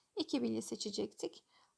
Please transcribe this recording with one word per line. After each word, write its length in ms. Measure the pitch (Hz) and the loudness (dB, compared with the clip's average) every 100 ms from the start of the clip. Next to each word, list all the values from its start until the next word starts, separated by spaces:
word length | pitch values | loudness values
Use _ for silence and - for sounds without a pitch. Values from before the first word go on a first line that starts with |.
| _ 415 | _ -2
iki 260 | 311 277 | 2 2
bilye 200 | 233 220 | 4 2
seçecektik. 840 | - 226 214 208 214 - - - _ _ _ | -2 -2 -2 0 -2 -2 -6 -6 _ _ _